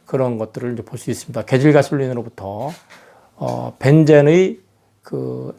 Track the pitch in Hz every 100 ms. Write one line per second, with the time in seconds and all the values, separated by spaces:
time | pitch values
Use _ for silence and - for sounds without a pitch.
0 | - 135 127 113 107 - 123 117 104 120
1 | - 110 - 117 104 131 147 147 135 147
2 | 131 120 113 - 98 101 135 175 _ -
3 | _ _ _ - 131 120 120 - 127 156
4 | 151 147 147 170 190 226 _ _ _ _
5 | - 139 131 127 131